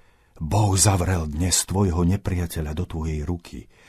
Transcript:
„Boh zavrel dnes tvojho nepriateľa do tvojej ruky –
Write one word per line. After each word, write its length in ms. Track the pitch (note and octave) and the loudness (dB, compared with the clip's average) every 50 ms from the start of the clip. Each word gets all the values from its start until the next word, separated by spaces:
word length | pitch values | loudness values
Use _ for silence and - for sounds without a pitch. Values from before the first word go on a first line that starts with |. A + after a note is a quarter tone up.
| - _ _ _ _ _ _ - | -20 _ _ _ _ _ _ -10
„Boh 320 | E2 - G#2 G#2 G#2+ G2+ G2 F#2+ | -4 0 2 2 4 4 4 4
zavrel 480 | F2 G#2+ G2 F2+ F2 F2 F#2 F2 D#2+ | 4 4 4 4 2 0 0 0 -2
dnes 420 | D2+ D2 D#2 F2+ F2+ - - - - | -4 -2 -2 -2 0 0 0 -2 0
tvojho 380 | E2+ G2 G2+ F#2 D#2+ F2 F2 | 2 2 2 2 4 2 2
nepriateľa 680 | F2 G2 G2+ - - F#2 F2 F2 E2 - D#2+ D#2 D2+ D2+ | 2 2 0 0 -2 -2 -2 -2 -4 -4 -6 -6 -6 -4
do 160 | E2+ F2+ - | -6 -6 -6
tvojej 380 | - E2 D#2 D#2+ D#2 D2+ D2 | -6 -6 -4 -4 -4 -4 -4
ruky – 400 | D#2+ F2 E2+ - - - - - _ _ _ - | -4 -6 -6 -8 -12 -16 -16 -16 _ _ _ -20